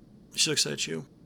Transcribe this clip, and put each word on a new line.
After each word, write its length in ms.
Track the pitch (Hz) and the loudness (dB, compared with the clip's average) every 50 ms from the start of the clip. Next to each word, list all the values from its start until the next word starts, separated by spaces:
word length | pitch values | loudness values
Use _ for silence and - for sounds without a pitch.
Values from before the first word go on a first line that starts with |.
| - - - - - - - | -20 -20 -20 -20 -20 -8 -2
She 160 | - - 160 | 0 2 2
looks 160 | 147 - - 147 | 4 2 2 0
at 180 | 147 139 - 156 | 0 -2 -2 -2
you. 200 | 165 160 147 - - - - | -4 -6 -6 -10 -16 -20 -20